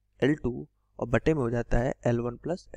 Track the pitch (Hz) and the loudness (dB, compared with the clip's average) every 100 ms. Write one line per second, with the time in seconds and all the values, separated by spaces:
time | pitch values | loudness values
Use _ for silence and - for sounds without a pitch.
0 | _ _ 131 151 123 73 - _ _ - | _ _ 0 0 -2 -6 -10 _ _ -8
1 | 117 120 - 156 117 120 117 120 127 - | -2 0 2 2 0 -2 2 2 2 0
2 | 123 120 120 120 143 180 - | 0 0 -2 -6 -8 -8 -8